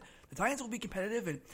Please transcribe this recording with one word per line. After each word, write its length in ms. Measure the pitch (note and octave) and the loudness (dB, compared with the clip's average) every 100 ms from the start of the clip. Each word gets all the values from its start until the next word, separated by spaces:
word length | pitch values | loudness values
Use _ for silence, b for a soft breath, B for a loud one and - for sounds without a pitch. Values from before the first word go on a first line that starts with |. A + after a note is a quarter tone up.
| b b - | b b -10
the 60 | - | 2
Titans 260 | A3 C#4 | 2 2
will 60 | A#3+ | 0
be 100 | A#3 | -4
competitive, 480 | G#3 F#3+ G3 A#3 F#3 | -2 0 2 2 0
and 140 | D3 b | -2 b